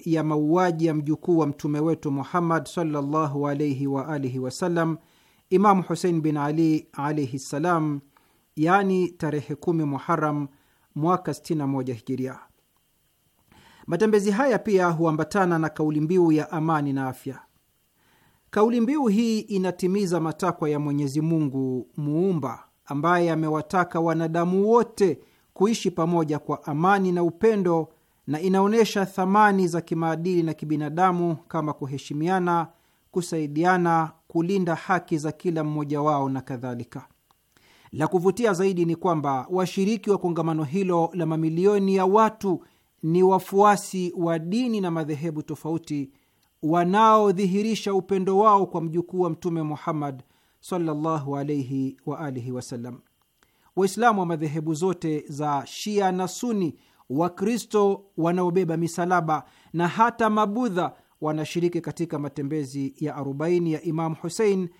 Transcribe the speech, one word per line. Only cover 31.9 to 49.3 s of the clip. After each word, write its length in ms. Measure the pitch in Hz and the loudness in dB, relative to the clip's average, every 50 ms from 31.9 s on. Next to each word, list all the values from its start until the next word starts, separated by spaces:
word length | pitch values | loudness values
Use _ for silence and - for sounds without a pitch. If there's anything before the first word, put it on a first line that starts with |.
| 143 135 - - 147 147 156 175 190 190 180 175 170 170 165 165 - _ _ _ _ _ _ _ | -8 -8 -8 -8 -6 -2 -2 0 0 0 2 2 0 0 -2 -4 -8 _ _ _ _ _ _ _
kusaidiana, 1000 | - 185 170 - 175 160 151 143 147 151 170 180 185 180 175 170 165 165 160 - - _ _ - | -6 -4 -4 -2 -2 -4 -4 -2 0 2 4 4 4 4 4 2 2 2 0 -2 -6 _ _ -6
kulinda 480 | - 165 165 175 202 196 180 170 160 | -2 -2 0 0 0 0 0 0 -2
haki 420 | 156 - - 190 170 170 - 175 151 | -2 -2 -2 -2 -2 -2 -2 -4 -2
za 140 | 147 156 | -2 -4
kila 320 | 147 - - 180 165 160 156 | -6 -6 -4 -4 -2 -2 -2
mmoja 380 | 151 151 151 147 143 147 147 | -2 -4 -4 -4 -4 -2 -2
wao 280 | 147 151 151 139 139 135 | 0 2 2 2 0 -2
na 120 | 135 131 | -2 -4
kadhalika. 680 | 127 - 139 120 123 127 123 120 117 - - 139 - - _ _ _ _ _ _ _ _ _ _ _ _ _ _ _ _ | -6 -8 -10 -8 -8 -8 -8 -8 -10 -12 -14 -16 -18 -18 _ _ _ _ _ _ _ _ _ _ _ _ _ _ _ _
La 160 | - - 151 160 | -6 -2 -2 0
kuvutia 460 | - 180 165 190 185 208 240 220 190 | 0 2 2 2 2 2 2 2 2
zaidi 320 | 160 190 196 190 170 175 | 2 2 2 2 2 0
ni 100 | 165 165 | 0 0
kwamba 520 | 165 - 185 165 156 139 143 135 131 - - | 0 0 0 0 0 0 -2 -2 -2 -4 -2
washiriki 600 | 180 185 185 175 - 196 190 202 226 202 - 214 | -2 -2 -2 0 0 0 0 0 0 -2 -2 -4
wa 60 | 202 185 | -4 -2
kongamano 460 | - 175 165 170 160 165 160 156 156 | -2 -2 -2 -2 -2 -2 -2 -2 -4
hilo 460 | 131 147 196 196 180 175 170 165 165 - | -4 -4 -2 -2 0 0 0 0 0 -2
la 120 | 180 165 | -4 -4
mamilioni 680 | 160 160 160 160 160 160 165 185 202 208 202 196 190 190 | -2 -2 -2 -2 -2 0 2 2 2 4 2 2 2 2
ya 100 | 190 190 | 2 2
watu 580 | 185 196 220 220 214 214 - - 196 175 - - - _ _ _ _ _ _ - | 4 4 4 4 4 2 -2 -2 -2 -2 -2 -4 -10 _ _ _ _ _ _ -2
ni 200 | 160 165 180 185 | 0 4 4 6
wafuasi 880 | 185 190 185 185 - 196 196 208 208 202 196 - - - 185 180 175 175 190 | 6 4 4 0 0 2 4 6 6 6 4 0 -6 -6 -6 -6 -4 -4 -2
wa 220 | 170 170 165 165 | -2 -2 -2 -2
dini 420 | 160 170 190 240 254 247 220 208 | -2 -2 -2 -2 0 0 0 -2
na 100 | 190 175 | -2 -2
madhehebu 500 | 165 165 156 147 156 135 160 170 147 151 | -2 -2 -4 -4 -4 -4 -4 -6 -6 -6
tofauti 720 | 147 - 151 - - 156 165 160 165 - 147 143 135 135 - _ _ _ _ _ _ _ _ _ - | -8 -8 -10 -10 -6 -6 -6 -6 -6 -6 -6 -6 -6 -8 -12 _ _ _ _ _ _ _ _ _ -2
wanaodhihirisha 1300 | 151 165 175 175 180 190 214 226 220 220 220 208 202 185 180 208 180 185 202 214 226 220 196 - 208 196 | 0 2 2 2 4 4 6 6 8 6 6 6 4 4 2 2 0 2 0 0 0 -2 -2 -2 -2 -2
upendo 440 | 190 185 - 202 190 185 185 190 190 | -2 0 0 -2 0 0 2 2 4
wao 280 | 214 220 202 196 190 | 6 6 6 6 4
kwa 160 | 190 - 170 | 0 -2 -4
mjukuu 400 | 160 165 156 175 165 - - 185 | -4 -2 -2 -2 -4 -2 -2 -2
wa 80 | 180 | 0
Mtume 320 | 165 | 0